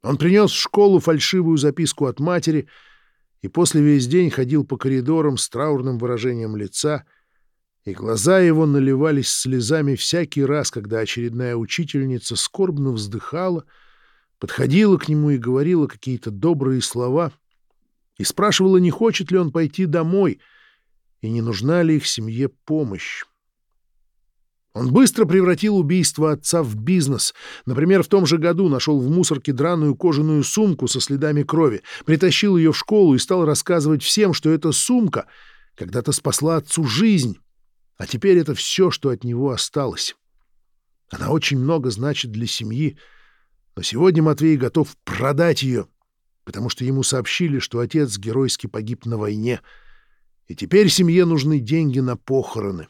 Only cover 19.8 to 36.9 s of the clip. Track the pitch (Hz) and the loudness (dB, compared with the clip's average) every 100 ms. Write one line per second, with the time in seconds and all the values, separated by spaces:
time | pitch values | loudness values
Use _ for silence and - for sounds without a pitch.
19.8 | 185 170 160 190 185 - _ _ _ _ | -2 0 0 2 0 -2 _ _ _ _
20.8 | _ _ _ _ 110 117 113 98 127 175 | _ _ _ _ -6 -4 -4 -2 -2 0
21.8 | 165 156 - - 110 113 135 _ - 156 | 2 0 -2 -6 -6 -4 -6 _ -4 -4
22.8 | 131 95 - - - _ _ _ _ _ | -2 -6 -10 -12 -16 _ _ _ _ _
23.8 | _ _ _ _ _ _ _ _ _ - | _ _ _ _ _ _ _ _ _ -6
24.8 | 123 165 262 - 185 190 180 175 214 202 | 2 6 4 4 2 4 2 2 2 2
25.8 | 147 180 151 - 156 147 - 170 135 107 | 2 2 0 0 -2 -2 -2 -2 -2 -4
26.8 | 117 185 139 127 - - - - - 127 | 0 0 0 -2 -4 -8 -20 -12 -6 -2
27.8 | 165 190 - 202 165 165 165 170 185 131 | 2 2 4 2 4 2 0 0 0 0
28.8 | 156 143 127 170 175 143 - 127 156 175 | 0 0 2 0 0 -2 -4 -2 0 0
29.8 | 151 135 175 143 156 151 135 - 214 151 | 0 2 0 2 2 0 0 0 0 0
30.8 | 123 127 - 139 151 147 147 160 156 104 | -4 -4 -4 -2 0 0 0 2 2 0
31.8 | - - - 156 185 - 208 180 160 - | -10 -10 -2 2 2 2 2 4 4 2
32.8 | - 214 180 127 - 185 156 143 - 175 | 0 4 6 4 2 0 2 0 0 0
33.8 | 147 151 - - 202 156 156 160 165 - | 2 0 0 2 2 2 0 2 0 -2
34.8 | - 247 202 - - - - _ _ _ | 0 2 2 -2 -8 -20 -20 _ _ _
35.8 | 87 110 117 - 143 - 151 165 - - | -6 -4 -2 -2 -2 -2 0 0 -2 -2
36.8 | 147 | -2